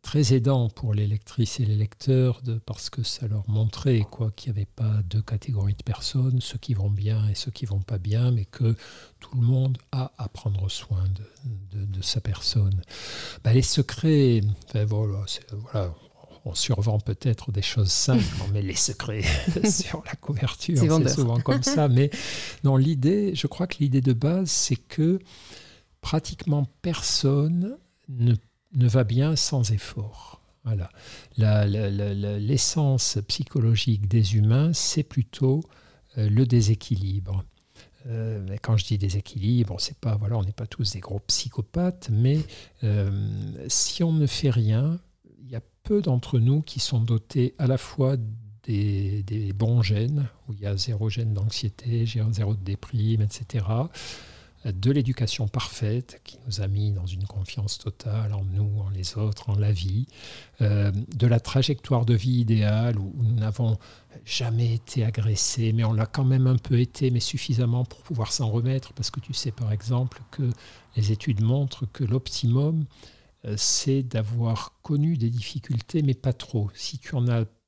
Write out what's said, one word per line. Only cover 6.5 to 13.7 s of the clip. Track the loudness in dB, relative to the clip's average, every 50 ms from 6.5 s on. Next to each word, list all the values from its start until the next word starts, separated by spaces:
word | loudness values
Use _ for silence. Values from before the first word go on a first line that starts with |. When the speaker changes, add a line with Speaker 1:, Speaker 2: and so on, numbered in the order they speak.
| -8
Speaker 1:
qui | -10 -4 -4 -2
vont | 0 0 0
bien | 0 0 0 0 0 2 0 0
et | 0
ceux | -2 -4 -8
qui | -8 -8 -6
vont | -4 -4 -4
pas | -2 -4 -6 -4
bien, | -2 -2 0 2 2 2
mais | 2 0 -2
que | -4 -4 0 2 2 2 0 -4 -20 -20 -20 -20 -20 _ _
tout | -20 -6 -2
le | 2 2
monde | 4 4 4 2 0 -2 -4 -6 _
a | -6 -6 -6 -6 _
à | -10 -12 -10
prendre | _ -6 -4 -2 -2 -2 -2
soin | -4 -4 -6 -6 -4 -2 -2 0 0
de, | -2 -4 -6 -14 _ -12 -10 -10 -8 -8 -12 -10 -8
de, | -6 -6
de | -4 -4 -4
sa | -4 -4 -4 -4
personne. | -4 -4 -6 -4 -4 -2 0 2 2 2 2 0 -2 _ -16 -16 -14 -12 -12 -12 -12 -12 -14 -4 2
Bah, | 4 4
les | 4
secrets, | 4 4